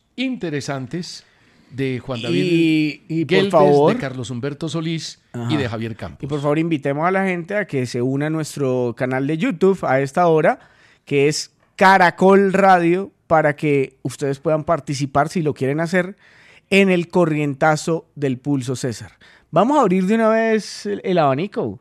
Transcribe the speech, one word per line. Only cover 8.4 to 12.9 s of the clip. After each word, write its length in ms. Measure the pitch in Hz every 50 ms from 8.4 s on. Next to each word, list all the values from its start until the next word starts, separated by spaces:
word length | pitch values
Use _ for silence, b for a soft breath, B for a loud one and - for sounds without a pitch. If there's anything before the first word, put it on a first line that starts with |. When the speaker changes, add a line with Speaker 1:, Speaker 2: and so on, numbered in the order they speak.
| 156 - - 147 143 131 127 127 123 120 113
Speaker 2:
canal 300 | - 135 127 131 131 135
de 120 | 139 156 160
YouTube 460 | 180 269 202 160 196 190 196 185 -
a 160 | 135 131 135
esta 260 | 139 135 - - 180 170
hora, 320 | 160 156 156 196 247 - b b b b b b b b b
que 220 | - 139 143 139 147
es 240 | 151 - - - _ _ _ _ _
Caracol 800 | - 196 190 196 190 180 170 - - 185 185 196 196 202 196 180
Radio, 580 | 190 196 190 190 180 170 165